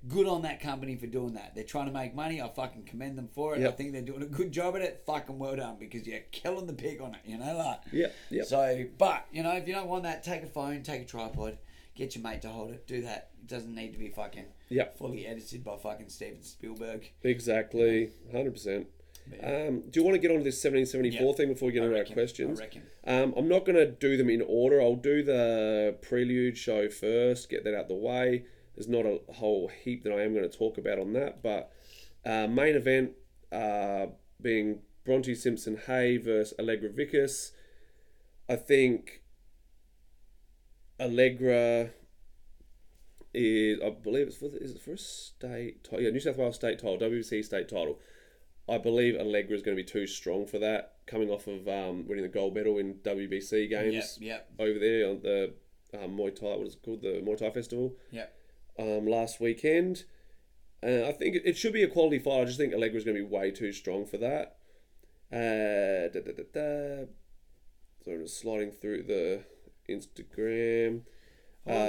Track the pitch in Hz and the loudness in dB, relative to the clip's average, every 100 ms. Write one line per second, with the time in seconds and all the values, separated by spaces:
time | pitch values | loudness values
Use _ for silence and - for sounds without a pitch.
0 | 127 151 196 170 160 143 147 135 135 127 | -4 2 4 4 -2 -6 -6 -6 -6 -8
1 | 120 123 123 107 98 107 110 147 139 135 | -6 -4 -4 -8 -12 -12 -8 -4 -4 -6
2 | 127 127 156 160 120 - 127 127 98 117 | -8 -6 -6 -6 -6 -6 -8 -10 -14 -10
3 | 135 135 120 - 151 143 131 127 143 139 | -10 -10 -12 -6 -4 0 0 0 -6 -8
4 | 123 135 147 139 180 143 175 185 180 - | -8 -8 -8 -4 -2 -2 -2 -2 -4 -6
5 | - 151 - 135 135 135 120 113 107 120 | -6 -6 -6 -8 -6 -6 -6 -10 -12 -12
6 | 107 113 - - 170 190 180 135 143 143 | -10 -12 -12 -10 -6 -6 -6 -8 -8 -8
7 | 131 107 - 113 135 165 156 - - 143 | -12 -14 -12 -8 -6 -4 -4 -4 -4 0
8 | 165 - - - - 135 135 127 127 - | 0 -2 -8 -6 0 2 4 2 -4 2
9 | 196 147 - 156 165 180 165 190 185 180 | 2 2 -6 -6 -2 -2 -4 -6 -4 -4
10 | 175 160 - 180 - 151 143 143 135 135 | -4 -6 -6 -8 -8 -8 -6 -6 -6 -8
11 | 123 120 113 110 110 110 - - - - | -8 -8 -6 -6 -6 -8 -16 -20 -20 -10
12 | 131 120 113 110 113 113 110 123 - 127 | -10 -8 -8 -8 -10 -10 -10 -12 -8 -8
13 | 120 107 - - 113 123 113 113 113 107 | -6 -10 -12 -20 -12 -10 -10 -10 -10 -6
14 | 107 104 104 98 - - - 127 127 - | -6 -6 -8 -10 -16 -20 -2 0 0 -4
15 | 135 120 101 113 107 123 107 101 107 107 | -10 -8 -10 -12 -12 -12 -10 -10 -8 -10
16 | 107 - 104 - - - 110 110 113 113 | -12 -14 -14 -14 -18 -14 -12 -10 -8 -10
17 | - - 127 120 117 110 110 117 117 113 | -12 -4 0 0 2 0 0 4 6 6
18 | 113 - - 120 139 - 101 98 113 - | 2 -4 -8 -2 -2 -2 -4 -4 -4 -14
19 | - - - - - 139 156 127 - 147 | -20 -20 -18 -10 -4 -2 0 -2 0 4
20 | 170 190 170 160 139 131 147 135 131 131 | 6 6 6 6 4 2 2 4 2 2
21 | 127 127 131 135 143 127 127 117 117 110 | 0 4 2 4 2 2 2 2 4 2
22 | 101 107 120 - 135 160 - - - - | 0 0 -2 0 -4 -4 -8 -14 -18 -14
23 | - 127 131 127 160 180 190 175 139 127 | 0 4 4 2 4 4 6 6 6 4
24 | 139 135 123 117 - 113 127 143 120 123 | 2 4 4 4 4 4 8 8 6 4
25 | 135 147 143 127 117 113 107 107 107 104 | 4 4 4 4 4 4 2 2 2 0
26 | - 123 123 123 123 120 - 107 104 - | -2 0 2 2 2 0 0 2 0 0
27 | 107 117 123 123 - - 104 104 - 95 | 2 4 4 2 -2 -4 -2 -2 -2 -2
28 | 113 123 127 123 123 - - - 107 120 | 0 2 2 2 -2 -20 -20 -14 0 2
29 | 110 101 - - 107 104 87 - - 120 | 2 0 -4 -2 2 2 0 -6 -6 -4
30 | 104 101 107 110 90 - 110 110 104 98 | -2 0 0 0 -2 0 -2 0 -2 -2
31 | 95 117 143 - 113 104 - - - - | 0 -2 -2 -4 -4 -4 -6 -18 -20 -20
32 | - - - 113 107 120 147 151 127 131 | -20 -12 -2 0 2 4 4 4 4 4
33 | 127 - - - - 107 107 104 101 101 | 2 -4 -20 -20 -10 -4 -2 0 0 -2
34 | 98 - - - 123 113 107 104 - - | -4 -6 -20 -6 0 2 2 -2 -8 -12
35 | - 131 127 120 127 110 - 107 - 127 | 2 2 2 0 0 -2 -4 -6 -2 2
36 | 123 123 113 107 104 - 110 110 104 101 | 4 2 2 2 2 -2 -2 -2 -2 -4
37 | 143 147 135 - - - - - - - | 0 2 2 -2 -10 -14 -20 -20 -20 -20
38 | - - - - - 120 - 139 127 117 | -20 -20 -20 -20 -4 -4 6 6 8 4
39 | - - - - - - - - - _ | -2 -20 -20 -20 -20 -20 -20 -20 -20 _
40 | - - - - - - - - - - | -20 -20 -20 -20 -20 -20 -20 -20 -20 -4
41 | 127 120 127 123 127 120 117 117 117 - | 0 6 6 6 4 6 6 4 2 -6
42 | - - - - - - - - - - | -20 -20 -20 -20 -20 -20 -20 -20 -20 -20
43 | - - - - 117 110 107 107 101 110 | -20 -20 -8 2 4 4 4 2 -2 -4
44 | 110 123 143 - 139 139 135 117 - 180 | -2 0 0 -2 -10 -8 -10 -12 -12 -12
45 | - - - - 127 120 120 - - - | -10 -14 -16 -12 -10 -8 -8 -10 -6 0
46 | 117 120 143 131 123 113 117 113 113 95 | 2 2 0 0 -2 0 -2 -2 -2 0
47 | 113 117 110 110 104 98 87 101 80 73 | 0 0 -2 -4 -2 -4 -4 -2 -2 -4
48 | - - - _ - - - 113 117 117 | -10 -20 -20 _ -20 -16 -4 0 2 4
49 | 120 113 107 104 101 104 98 95 92 110 | 4 2 0 0 0 -2 -2 -2 -2 -4
50 | 98 - - 92 104 107 107 107 - - | -4 -6 -4 -4 -2 -2 0 -2 -4 -16
51 | - 113 104 101 - 98 98 98 92 90 | -8 -2 0 -2 -4 -8 -4 -4 -4 -6
52 | 85 101 92 101 98 98 107 104 98 98 | -4 -4 -2 0 0 0 0 0 -2 -4
53 | 104 98 98 98 98 107 104 107 110 107 | -4 -4 -2 -4 0 0 2 0 0 0
54 | 107 - 110 113 - - 110 107 107 113 | -4 -10 -10 -10 -12 -2 0 4 4 4
55 | 101 98 104 101 95 - - - _ 104 | 2 0 0 0 0 -4 -20 -20 _ -10
56 | 95 98 101 98 104 101 101 - - 113 | -8 -4 -4 -4 -6 -4 -6 -10 -10 -6
57 | 110 92 95 107 110 123 120 120 127 131 | -4 -2 -2 -2 -2 -4 -6 -4 -4 -6
58 | - 113 107 - - - - - 110 107 | -14 -12 -12 -16 -20 -20 -18 -6 -2 0
59 | 107 113 117 - 117 113 151 165 180 180 | 2 2 0 0 0 2 4 4 4 -2
60 | - - - - _ - - - 117 123 | -8 -20 -20 -20 _ -20 -20 -8 0 2
61 | 120 147 - 180 180 175 226 220 190 175 | 2 0 0 2 0 2 0 4 4 6
62 | 160 143 139 135 123 123 143 107 113 113 | 4 4 2 2 2 2 0 2 0 0
63 | 110 104 101 98 98 95 107 101 - 92 | 0 -2 0 0 0 0 -6 -4 -4 -4
64 | 104 101 117 151 - - - - _ - | -4 -2 -2 -2 -4 -10 -20 -20 _ -20
65 | - - - 117 117 110 107 101 98 95 | -20 -20 -8 -2 0 2 2 2 2 2
66 | 85 90 - - - 151 151 147 143 143 | 0 -4 -8 -10 -8 -4 -4 -4 -4 -8
67 | 131 - - - _ - - - - - | -10 -14 -20 -20 _ -20 -20 -20 -20 -18
68 | - 82 80 - 113 110 104 - 104 107 | -10 -8 -8 -8 -6 -4 -4 -6 -6 -6
69 | - 101 85 98 - - - - - 98 | -2 -2 0 -2 -8 -20 -20 -20 -8 -8
70 | - - - - 110 113 117 117 113 117 | -8 -18 -14 -4 -2 0 2 2 2 -2
71 | 123 - - - - - - - | -8 -20 -20 -20 -20 -16 -4 0